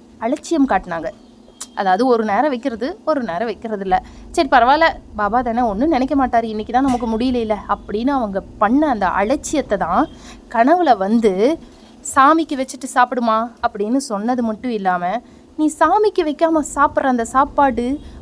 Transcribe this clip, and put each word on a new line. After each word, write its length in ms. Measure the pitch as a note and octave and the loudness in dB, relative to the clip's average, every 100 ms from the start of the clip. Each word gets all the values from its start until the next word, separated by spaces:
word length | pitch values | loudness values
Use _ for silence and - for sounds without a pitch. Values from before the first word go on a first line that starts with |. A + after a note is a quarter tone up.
| - - | -18 -10
அலட்சியம் 500 | A3+ D4 - E4 C4+ | -4 -4 -2 0 2
காட்டினாங்க. 420 | G3 - E3 D#3+ - - - - - - | 2 -2 -6 -8 -10 -18 -20 -20 -20 -12
அதாவது 320 | - G3 F#3 C4 | -4 0 2 4
ஒரு 180 | A#3 | 2
நேரம் 240 | A3 G3+ D4 | 2 0 0
வைக்கிறது, 500 | B3+ C4+ A3+ B3+ G4 | -2 -4 -6 -6 -6
ஒரு 180 | - D4+ | -2 -2
நேரம் 220 | A#3 E3+ | -2 -4
வைக்கிறது 380 | A#3 F#3 A3+ G#3+ | -6 -6 -8 -6
இல்ல. 200 | F#3+ F#3 - - - | -2 -2 -2 -14 -6
"சரி 180 | - C#4+ | -2 2
பரவாயில்ல, 440 | C4+ A#3 D4 E4 - - G#3 | 4 4 4 2 0 -8 -4
பாபா 260 | G#3 A#3 | -2 0
தானே, 180 | B3 A3+ | -2 -2
ஒண்ணும் 280 | A#3+ G3 D4 | -2 0 0
நினைக்க 380 | C#4+ C4 C#4+ B3+ | 0 0 0 2
மாட்டாரு, 160 | A#3 | 0
இன்னைக்கு 300 | A3+ G#3+ G#3 | -2 -4 -2
தான் 100 | A#3+ | 2
நமக்கு 360 | C#4 A#3+ A#3 A3 | 2 0 -2 -2
முடியலையில" 380 | B3+ B3 A3 G3+ - | 0 0 -2 -4 -2
அப்படின்னு 400 | G3+ - G#3 A#3+ | -4 -4 -4 -2
அவங்க 340 | C#4 A3 F#3+ - - | -2 -2 -4 -8 -4
பண்ண 300 | G#3 C4 D#4 | 0 2 2
அந்த 180 | A#3 F#3 | 0 0
அலட்சியத்தை 720 | E3 G3+ C#4+ - D#4 B3+ G3+ | 0 0 -2 -2 -4 -2 -2
தான் 320 | E3+ F#3+ D#4 - - - - | 0 0 -2 -6 -20 -20 -6
கனவுல 480 | A#3 B3+ F4 E4+ A3 | 2 4 4 4 2
வந்து, 600 | F#3 A#3 A3 F#3 A#3 D#4+ - - - - - | 2 2 2 2 2 0 -6 -20 -20 -18 -4
"சாமிக்கு 420 | C#4+ C4+ D#4+ D#4 C#4 | 4 4 4 0 -4
வச்சுட்டு 320 | C4 C4 C4 | -6 -8 -4
சாப்பிடுமா" 560 | C4+ B3 B3+ A#3 A3 A#3 - | 0 0 0 0 0 -2 -4
அப்படின்னு 340 | A#3+ G#3+ G#3 C4 | -6 -4 -2 -2
சொன்னது 460 | C4+ G3+ G#3+ B3+ | -2 -4 -2 -2
மட்டும் 280 | A3+ G#3+ B3+ | -2 -4 -4
இல்லாம, 500 | A3 F#3+ F3+ F3 G#3+ - - - - | -2 -2 -2 -2 -6 -8 -20 -16 -4
"நீ 140 | D4+ C#4+ | -2 2
சாமிக்கு 420 | D#4 G4 G#4+ G4+ | 2 4 2 2
வைக்காம 420 | D#4 D4 E4 E4 C#4 | -2 0 0 0 -2
சாப்பிட்ற 260 | - D4 D4+ | 0 0 2
அந்த 240 | C4+ B3 | 0 0
சாப்பாடு 760 | A3+ C4 C#4+ - C#4 A#3 A#3+ C#4+ - - | 0 0 2 2 2 2 -2 -4 -8 -18